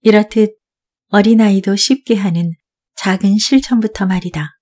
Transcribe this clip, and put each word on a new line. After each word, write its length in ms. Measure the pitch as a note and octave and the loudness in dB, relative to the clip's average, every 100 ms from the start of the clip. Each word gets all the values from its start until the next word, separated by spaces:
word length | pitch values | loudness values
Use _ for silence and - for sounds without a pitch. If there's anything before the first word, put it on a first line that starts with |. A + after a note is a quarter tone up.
이렇듯 480 | A3 G#3+ G#3+ A3+ G#3+ - _ _ _ _ _ | 4 2 2 0 -2 -4 _ _ _ _ _
어린아이도 680 | - G#3+ A3+ G#3+ G3 F#3+ | 0 4 4 4 0 -2
쉽게 400 | G3 - C4 - | -4 -2 -2 -2
하는 380 | A3 G3 E3+ E3+ E3 _ _ _ | -2 -2 -2 -4 -8 _ _ _
작은 440 | - G3 F#3+ G3 G#3 | -8 -4 -2 0 0
실천부터 680 | - C4+ C4 A#3+ A3 - F#3 | 2 0 0 -2 -2 -4 -4
말이다. 440 | F#3 F3+ E3 D3+ _ | -2 -4 -10 -10 _